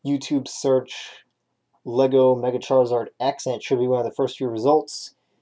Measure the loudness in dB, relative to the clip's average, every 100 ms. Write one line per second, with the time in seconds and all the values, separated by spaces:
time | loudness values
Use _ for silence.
0 | -6 -6 -4 -4 -4 -6 0 0 -2 -14
1 | -16 -20 _ _ _ _ _ _ -8 0
2 | 4 6 6 4 0 -4 0 2 2 0
3 | -4 _ -4 -4 -6 -6 -2 -2 0 0
4 | -2 -4 -6 -4 -6 -2 2 2 0 -12
5 | -16 _ _ _